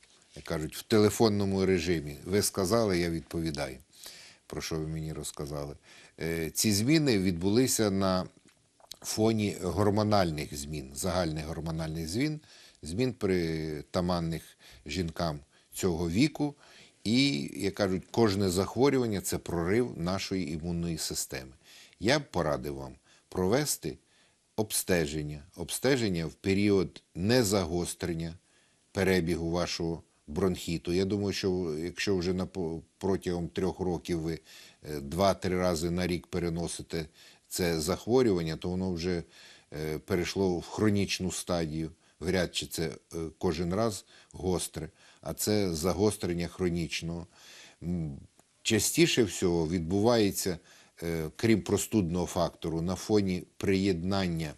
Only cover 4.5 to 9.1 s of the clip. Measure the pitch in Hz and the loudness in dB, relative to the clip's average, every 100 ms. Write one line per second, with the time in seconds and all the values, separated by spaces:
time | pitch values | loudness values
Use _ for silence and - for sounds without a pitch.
4.5 | 78 - 80 78 80 78 76 73 - 76 | -10 -6 -6 -4 -6 -6 -8 -10 -8 -8
5.5 | 76 71 76 - - - - 80 82 78 | -6 -8 -12 -20 -20 -20 -8 -4 -2 -4
6.5 | - 110 101 117 160 143 104 92 85 92 | 0 2 2 4 4 4 4 2 0 2
7.5 | 110 131 - 107 98 95 92 85 - _ | 4 2 2 2 2 2 0 -2 -12 _
8.5 | _ _ _ - - - | _ _ _ -20 -14 -8